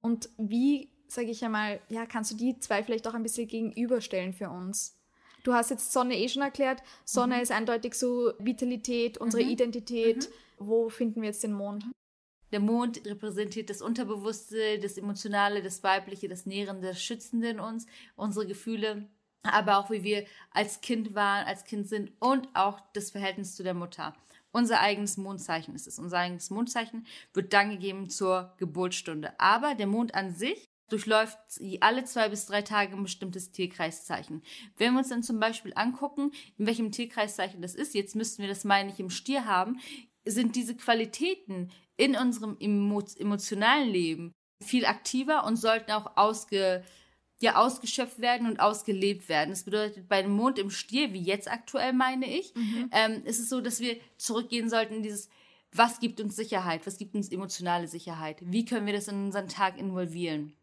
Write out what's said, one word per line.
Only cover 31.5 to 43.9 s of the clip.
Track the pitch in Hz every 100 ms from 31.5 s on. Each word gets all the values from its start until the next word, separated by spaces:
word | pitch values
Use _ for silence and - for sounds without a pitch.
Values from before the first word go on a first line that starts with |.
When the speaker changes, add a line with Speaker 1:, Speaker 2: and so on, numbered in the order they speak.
| - 196 185
Speaker 2:
alle | 196 254 254
zwei | 247 220
bis | 208 -
drei | 202
Tage | 208 214 196 196
ein |
bestimmtes | 196 - 190 180 180
Tierkreiszeichen. | - 180 180 165 165 - 135 - - - - 226 -
Wenn | 233
wir | 254
uns | 262
dann | 240
zum | 233 226
Beispiel | 220 226 - -
angucken, | 226 254 269 277 285 - - _
in | 208
welchem | 233 226
Tierkreiszeichen | 208 240 - 208 208 190 185
das | 175 180
ist, | 294
jetzt | 202 196 214
müssten | 220 -
wir | 196
das, | 196
meine | 202 196 196
ich, | 196
im | 185
Stier | 180 - 277 226
haben, | 190 190 254 - - - _ -
sind | 214 233 247
diese | 226 240
Qualitäten | - 226 226 - 339 381 - 190 180 - _ _
in | 269 247
unserem | 247 220 220 -
emo-, | 208 208 202 208 202 -
emotionalen | 202 202 196 202 214 285
Leben | 262